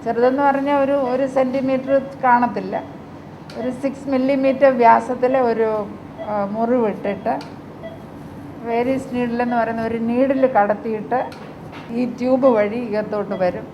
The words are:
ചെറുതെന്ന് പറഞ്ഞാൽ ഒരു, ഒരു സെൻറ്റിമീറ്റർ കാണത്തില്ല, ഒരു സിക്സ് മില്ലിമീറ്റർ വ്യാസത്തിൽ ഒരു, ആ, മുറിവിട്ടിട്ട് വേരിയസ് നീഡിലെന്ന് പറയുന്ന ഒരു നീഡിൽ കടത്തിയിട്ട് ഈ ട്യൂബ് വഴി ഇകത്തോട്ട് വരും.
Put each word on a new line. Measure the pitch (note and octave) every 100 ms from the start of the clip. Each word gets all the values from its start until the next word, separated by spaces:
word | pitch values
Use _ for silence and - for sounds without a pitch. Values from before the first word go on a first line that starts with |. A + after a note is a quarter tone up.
ചെറുതെന്ന് | - A3+ B3 C4 C#4+
പറഞ്ഞാൽ | C4+ C#4 C#4+
ഒരു, | C#4 C#4+ B3+
ഒരു | B3 C4+ C4+
സെൻറ്റിമീറ്റർ | C4 C4 C4 C4 C4 C#4 C4+ - B3+
കാണത്തില്ല, | A#3+ A#3+ G#3 F#3+ - - - - - - - - -
ഒരു | A#3+ B3+
സിക്സ് | C#4 C4+ -
മില്ലിമീറ്റർ | C4 C4 C#4 C4+ C4 C#4 B3+
വ്യാസത്തിൽ | A#3 A3+ A#3 B3 B3+ C4 B3
ഒരു, | A3 A3 G#3+ G3+ G3+ - - G#3+
ആ, | G#3 G3+ G#3+
മുറിവിട്ടിട്ട് | A#3 B3+ A3 F#3 G3+ G3 A3 C#4 - - - - - - - - - - - - A#3
വേരിയസ് | A#3 A#3+ C4 C4 B3
നീഡിലെന്ന് | A#3+ A#3 A#3+ A#3+
പറയുന്ന | A3+ A3+ A3+
ഒരു | A3+ A3+
നീഡിൽ | A#3+ C4+ C4 C4 A3
കടത്തിയിട്ട് | G#3 G#3 A#3 G#3+ D#3+ B3+ - - - - - - - A#3
ഈ | B3 -
ട്യൂബ് | B3 C4 C4 B3
വഴി | G#3 A3+ A#3+
ഇകത്തോട്ട് | G#3 G#3 G#3 G3 F#3+
വരും. | F3+ G3+ A3